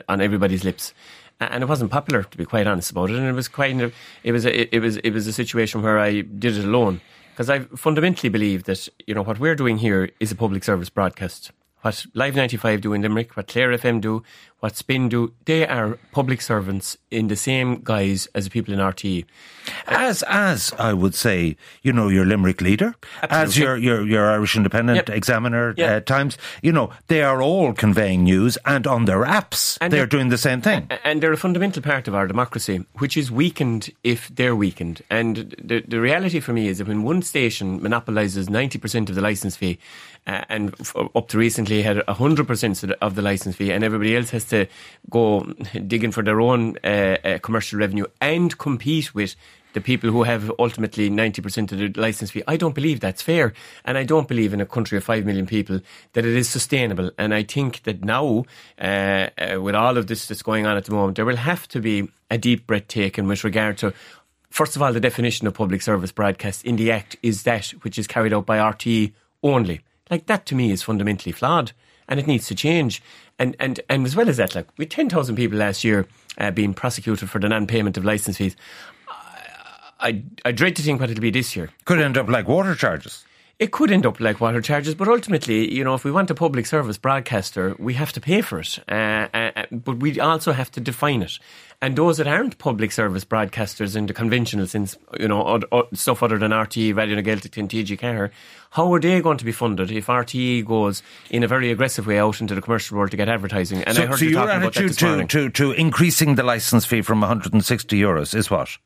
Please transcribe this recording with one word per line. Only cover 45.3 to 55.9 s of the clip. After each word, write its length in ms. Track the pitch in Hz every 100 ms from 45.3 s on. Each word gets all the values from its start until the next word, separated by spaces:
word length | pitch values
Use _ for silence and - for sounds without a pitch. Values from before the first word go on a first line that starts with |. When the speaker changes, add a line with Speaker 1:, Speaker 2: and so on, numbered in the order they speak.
| 101 - - 101 113 98
Speaker 1:
digging 240 | 117 113
for 120 | 113
their 160 | 104 107
own, 380 | 120 123 113 -
uh, 320 | - 104 95 95
uh, 140 | 95 85
commercial 380 | - 113 - 104
revenue 280 | 104 101 98 -
and 360 | 139 170 175 -
compete 560 | 147 117 139 160 143
with 220 | 104 98 - - - _
the 80 | 107
people 280 | 123 127 117
who 140 | 120
have 280 | 113 113 107 -
ultimately 500 | 120 113 110 - 104
ninety 320 | 104 110 101
percent 300 | 98 113 104
of 60 | 98
the 120 | 101
licence 360 | 104 110 104 104
fee. 120 | 107 -
I 100 | 160
don't 180 | 165
believe 240 | 139 156 127
that's 220 | 185 -
fair, 320 | - 165 120 - - -
and 120 | - 135
I 60 |
don't 240 | 135 156 135
believe 260 | 120 107
in 60 | 101
a 60 |
country 320 | 98 120 104 98
of 60 |
five 220 | 104 110
million 200 | 101 98
people 360 | 92 107 98 95 -